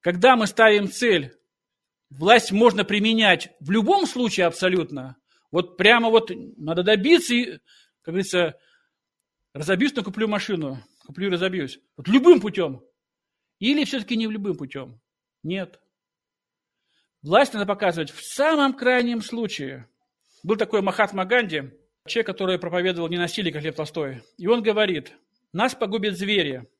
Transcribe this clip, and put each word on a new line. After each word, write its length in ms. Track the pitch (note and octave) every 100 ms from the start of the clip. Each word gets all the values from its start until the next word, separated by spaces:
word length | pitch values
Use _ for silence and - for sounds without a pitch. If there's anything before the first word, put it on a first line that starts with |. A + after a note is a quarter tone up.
Когда 340 | F3 F3 A#3+ B3
мы 120 | G#3
ставим 420 | - A3 G#3 G3
цель, 440 | - A#3+ F3+ C3 - _ _ _ _ _ _ _
власть 420 | C#3 E3+ A#3 -
можно 320 | G3 A#3 G3
применять 720 | G3 G#3 A3 A3+ G#3 E3+ - _
в 100 | C#3+
любом 360 | G#3 A3 G4 F4
случае 400 | B3+ A#3 G3 E3+
абсолютно. 680 | E3 F#3 F#3 D#3+ C#3 C3 B2+ _ _ _
Вот 260 | E3 F3+ -
прямо 320 | G3+ A#3 A3+
вот 220 | A3+ A3+ F3+ - -
надо 260 | D3+ E3+
добиться, 500 | F3+ G#3+ A#3+ E4+ E4
и, 120 | A#3+ B3 - _ _ _ _
как 120 | -
говорится, 460 | F3 F#3+ F3+ E3 - _ _ _ _ _ _ _ _ _
«Разобьюсь, 420 | C#3+ D3+ F#3 C#4 C#4
но 80 |
куплю 240 | G3 G3 A3
машину, 560 | G#3 - F3+ C#3+ C3 - _ -
куплю 220 | D3 G3
и 40 |
разобьюсь». 480 | F3 F#3 F#3 C#3 - _ -
Вот 140 | D3
любым 320 | B3+ D#4+ C#4+
путём. 420 | G#3 F#3+ D#3+ B2+ _ _ _ _ _ _ _ _
Или 260 | G#3+ D4 C#4
всё-таки 320 | C4+ G#3 A3+
не 100 | A3
в 40 |
любым 260 | G#3+ G3+ E3+
путём? 420 | C3+ C#3+ C3 A2+ _ _ _ _
Нет. 360 | D3+ F#3+ F3+ _ _ _ _ _ _ _ _ _ _ _ _ _ _ _
Власть 320 | C#3+ G3+ C4+
надо 120 | G#3+ G3+
показывать 460 | G3+ G3 E3+ D3+
в 100 | -
самом 500 | - - D4 D#4 C#4
крайнем 480 | C4+ B3 B3 A#3+ A#3
случае. 680 | - A#3 A3 - C3+ C3+ A#2+ _ _ _ _ _
Был 140 | E3+ G#3+
такой 240 | A3 G#3
Махатма 440 | F#3+ F3+ G3+ G3 F#3
Ганди, 460 | B3 G#3 D#3 C3+ _ _ _ -
человек, 220 | A#3 A3
который 320 | F#3+ F#3+ F3+
проповедовал 480 | F3+ F3+ F#3 E3+ E3
ненасилие, 460 | F3 E3+ - F3
как 100 | D3+
Лев 120 | D#3 D#3
Толстой. 480 | D3+ E3 C#3 B2+ _ -
И 100 | F#3
он 140 | A#3+
говорит: 520 | G#3+ G#3+ G#3 D#3+ C3 - _ _ _
«Нас 200 | E3+ B3
погубят 440 | - G#3 G#3+ G#3 F3+
звери». 500 | G3 G#3 D3 B2+ A#2